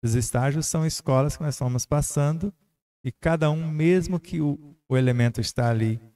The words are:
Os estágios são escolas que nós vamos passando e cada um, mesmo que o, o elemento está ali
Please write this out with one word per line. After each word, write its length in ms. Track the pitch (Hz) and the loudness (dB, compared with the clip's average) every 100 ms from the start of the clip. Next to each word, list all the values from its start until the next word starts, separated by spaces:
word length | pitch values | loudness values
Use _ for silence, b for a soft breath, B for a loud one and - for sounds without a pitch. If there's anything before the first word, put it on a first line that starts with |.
Os 140 | 117 117 | 0 0
estágios 520 | 117 120 131 147 156 | 0 0 0 0 -2
são 180 | 165 160 | -2 -2
escolas 500 | - - 131 143 - | -4 0 2 2 -2
que 80 | |
nós 160 | 156 135 | -6 -4
vamos 260 | 127 123 - | -4 -4 -2
passando 680 | 147 147 - 143 165 202 - _ _ _ _ | -2 0 0 0 -2 -6 -8 _ _ _ _
e 80 | - | -12
cada 400 | - - 165 156 | -6 -2 2 2
um, 180 | 156 165 | 0 -2
mesmo 520 | 151 160 185 170 175 | 0 4 4 2 -4
que 180 | - 170 | -4 -2
o, 340 | 147 143 147 - _ | -2 -2 -8 -20 _
o 80 | 131 | 2
elemento 460 | 127 123 120 117 | 2 4 2 0
está 280 | 110 - 120 | -4 0 0
ali 300 | 113 110 113 - | 2 0 -2 -8